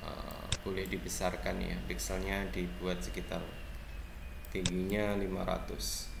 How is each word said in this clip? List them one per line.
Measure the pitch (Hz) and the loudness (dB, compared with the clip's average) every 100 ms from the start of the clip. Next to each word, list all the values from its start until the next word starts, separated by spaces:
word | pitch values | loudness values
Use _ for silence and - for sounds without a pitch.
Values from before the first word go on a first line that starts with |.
eh, | - - - - - - | -4 -4 -4 -4 0 0
boleh | - 95 92 | 2 0 0
dibesarkan | 92 92 - 92 90 95 92 | 0 0 2 2 2 0 0
ya. | 90 87 - | 0 0 0
Pixelnya | 90 - 92 95 98 98 | -2 0 2 2 2 2
dibuat | 90 87 87 90 90 | 0 0 0 0 0
sekitar | - - 87 87 85 - - - - - - - - - - | 0 -2 -2 -2 -2 -6 -6 -6 -6 -6 -6 -6 -6 -6 -2
tingginya | 95 90 90 92 101 104 101 | 2 2 4 2 4 4 4
lima | 95 92 | 2 2
ratus. | 92 90 - 85 - - - - | 2 2 0 -2 -2 -2 -4 -6